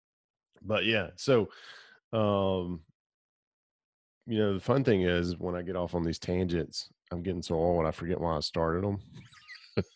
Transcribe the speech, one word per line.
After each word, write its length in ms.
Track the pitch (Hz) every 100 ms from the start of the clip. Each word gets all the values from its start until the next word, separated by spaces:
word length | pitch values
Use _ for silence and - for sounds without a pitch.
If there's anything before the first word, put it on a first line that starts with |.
| _ _ _ _ _ _
but 240 | 92 107 101
yeah, 240 | 110 85 -
so, 340 | - 127 95 - - - - - _
um, 680 | 110 104 101 95 95 87 87 - _ _ _ _ _ _ _ _ _ _ _ _ _ -
you 100 | 107
know, 160 | 104
the 60 | 95
fun 240 | - 135
thing 180 | 127 98
is 340 | 90 87 87 85
when 180 | 90 87
I 60 |
get 120 | 87 90
off 200 | 85 87
on 80 |
these 160 | 82 82
tangents, 680 | - 90 92 85 76 - - _ -
I'm 120 | 87
getting 180 | 90 90
so 140 | - 82
old, 300 | 85 87 80
I 60 |
forget 280 | - 85 90
why 160 | 85 78
I 20 |
started 440 | - - 82 85 101
'em. 120 | 98 - - - - - - - - -